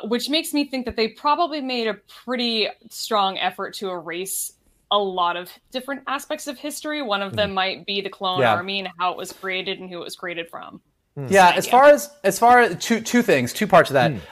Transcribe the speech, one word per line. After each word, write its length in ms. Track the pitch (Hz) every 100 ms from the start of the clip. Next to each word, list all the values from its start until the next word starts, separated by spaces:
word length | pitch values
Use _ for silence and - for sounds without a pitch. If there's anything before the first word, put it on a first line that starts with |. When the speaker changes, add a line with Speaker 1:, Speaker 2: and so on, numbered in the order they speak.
Speaker 1:
which 260 | 214 233 247
makes 240 | 311 311
me 120 | 294 -
think 200 | 262 233
that 100 | -
they 120 | 220
probably 520 | - 294 294 339 302
made 260 | 262 247 226
a 80 | 202 _ - 233
pretty 420 | 247 240 226 196 - -
strong 500 | - - 214 190 185
effort 340 | 185 185 190 -
to 140 | 190
erase 640 | 175 165 170 190 - - _ _ _ -
a 80 | 208
lot 360 | 196 185 175 175
of 140 | 180 - _
different 320 | 254 254 269 -
aspects 400 | 277 - 302 294
of 140 | 247
history. 420 | 294 - 302 302
One 220 | 247 202
of 120 | 196 208
them 140 | 202
Speaker 2:
Hmm. 60 | 190
Speaker 1:
might 300 | 190 160 175
be 140 | 196
the 80 | 196
Clone 320 | - 190 180
Speaker 3:
Yeah. 120 | 120
Speaker 1:
Army 260 | 170 190 196
and 80 | 185 175
how 120 | 180
it 60 | -
was 160 | 185
created 460 | - 190 185 185 185
and 100 | 185
who 100 | 175
it 40 |
was 120 | - -
created 320 | 180 170 170
from. 320 | - 80 - _ _ _ 143
Speaker 2:
Hmm. 120 | 131
Speaker 3:
Yeah, 180 | 196 180
Speaker 1:
It's 60 |
an 40 | 170
Speaker 3:
as 100 | -
Speaker 1:
idea. 40 |
Speaker 3:
far 140 | 247 285
as, 240 | 294 - _ 196
as 140 | 196
far 200 | 233 247
as 160 | 220 175 -
two, 140 | 226
two 220 | - 240
things, 300 | 233 143 120
two 140 | - 214
parts 220 | 175 147
of 40 | 135
that. 160 | 120
Speaker 2:
Hmm. 60 | 110 -